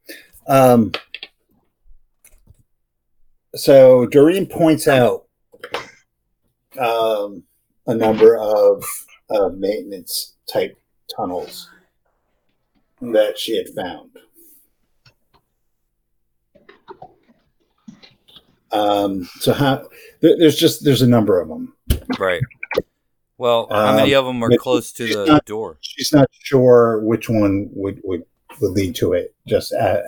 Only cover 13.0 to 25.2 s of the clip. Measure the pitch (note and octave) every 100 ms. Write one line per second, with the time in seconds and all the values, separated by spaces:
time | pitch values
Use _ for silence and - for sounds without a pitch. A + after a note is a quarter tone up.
13 | A#2+ G#2+ G#2 - - G2+ F2 G#2+ F2+ D2+
14 | - - _ _ _ _ _ _ _ _
15 | _ _ _ _ _ _ _ _ _ _
16 | _ _ _ _ _ _ _ _ _ -
17 | - _ _ _ _ _ _ _ - -
18 | - _ _ - _ _ - G#2 G#2 G2+
19 | G2+ G2 F2 - - G#2 C#3 C3+ - -
20 | - - E3 - D#3+ C3+ D#3+ - C#3+ C3
21 | B2 A#2+ G#2 F2+ D#2+ D#2+ - _ - -
22 | - - F#2+ F2 - _ - - - _
23 | _ _ _ _ B2 A#2 G#2+ G#2 G#2+ A2
24 | B2 C3+ B2+ B2 A#2 A#2 B2+ B2 - -
25 | A2+ G#2+